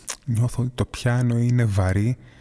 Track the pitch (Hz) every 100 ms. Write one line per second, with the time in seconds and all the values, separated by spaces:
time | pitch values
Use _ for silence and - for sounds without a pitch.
0 | - - - 110 120 - 123 - - -
1 | 123 123 123 117 120 123 113 98 92 92
2 | 107 127 - -